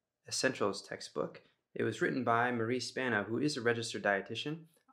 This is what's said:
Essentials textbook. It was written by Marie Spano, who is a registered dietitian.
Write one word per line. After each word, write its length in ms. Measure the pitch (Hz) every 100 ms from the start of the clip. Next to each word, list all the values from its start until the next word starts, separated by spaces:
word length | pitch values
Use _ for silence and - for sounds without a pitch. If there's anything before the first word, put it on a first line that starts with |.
| _ _ -
Essentials 540 | - 131 - 101 95
textbook. 580 | - - - 73 - - - _ _
It 80 | -
was 200 | 117 113
written 220 | 170 135
by 260 | 120 117 123
Marie 280 | 120 113 127
Spano, 460 | - - 127 107
who 140 | 101 120
is 180 | 147 135
a 60 |
registered 400 | 117 117 113 110
dietitian. 560 | 101 98 95 113 147 165 - _ _